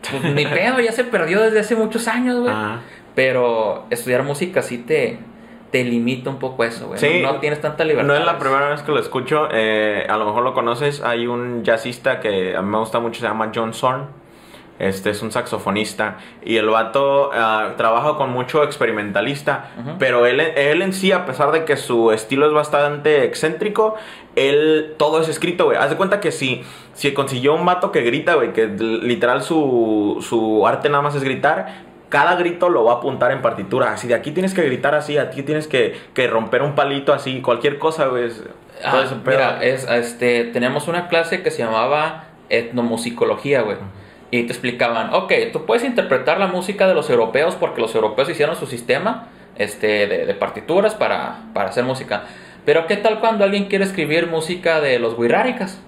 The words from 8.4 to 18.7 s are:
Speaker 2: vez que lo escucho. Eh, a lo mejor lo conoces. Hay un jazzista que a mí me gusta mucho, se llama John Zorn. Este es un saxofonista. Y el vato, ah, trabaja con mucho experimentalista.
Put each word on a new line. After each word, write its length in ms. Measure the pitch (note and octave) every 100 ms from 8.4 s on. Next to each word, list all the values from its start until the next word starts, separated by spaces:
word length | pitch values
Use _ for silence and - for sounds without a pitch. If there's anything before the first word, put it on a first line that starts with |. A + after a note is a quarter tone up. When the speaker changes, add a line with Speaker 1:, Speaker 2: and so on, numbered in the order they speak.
| C3+ C3+ C#3+
Speaker 2:
vez 120 | D3
que 100 | D3
lo 80 | C#3+
escucho. 480 | G#2+ C3 A#2+ D3+ D3+
Eh, 540 | A2 A2 G#2+ G#2+ G2+ -
a 80 | G#2+
lo 80 | G#2+
mejor 180 | A2
lo 100 | B2+
conoces. 480 | B2+ A#2 B2 C#3+ C#3+
Hay 240 | A#2+ A#2 A#2+
un 380 | A#2+ B2 A#2+
jazzista 560 | G#2+ A2 B2 A#2+ C3+ B2+
que 360 | A2 G2 F#2 F2+
a 60 |
mí 80 | G2
me 80 | G#2+
gusta 220 | A2+ A#2+
mucho, 220 | A#2 A2+
se 60 | A#2
llama 240 | A2 G#2+ A2+
John 180 | A2+
Zorn. 340 | A2+ C3 C3 C#3+ - - - - - - -
Este 300 | F#2+ F#2+ G2
es 100 | G2+
un 100 | A2+
saxofonista. 880 | B2 - G#2+ G2+ G2 G#2+ - G#2+ G2 - -
Y 140 | - A2+
el 100 | G#2+
vato, 640 | A2 A2+ C#3 C#3 C#3 C#3
ah, 380 | A2+ A2+ A2 G#2 F#2+
trabaja 380 | A2+ A#2 D3 C#3+
con 140 | C3
mucho 320 | B2 B2 D#3+
experimentalista. 1040 | C#3+